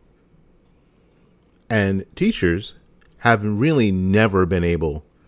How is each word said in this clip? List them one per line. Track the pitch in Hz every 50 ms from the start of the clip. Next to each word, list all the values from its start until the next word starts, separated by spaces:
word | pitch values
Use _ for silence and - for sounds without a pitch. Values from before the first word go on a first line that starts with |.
| _ _ _ _ _ _ _ _ _ _ _ _ _ _ _ _ _ _ _ _ _ _ _ _ _ _ _ _ _ _ _ _ _ _
And | - 107 - 95 98 95 - - -
teachers | - 180 226 220 - 95 85 85 98 - - - - _ _ _ _ _ _ _ _
have | - 117 117 104 104
really | 107 104 101 127 160 156 135 113 101
never | 95 92 92 95 98 107 110 107 98 95 92
been | 82 95 87 87
able | 85 85 80 82 76 78 80 - _ _ _ _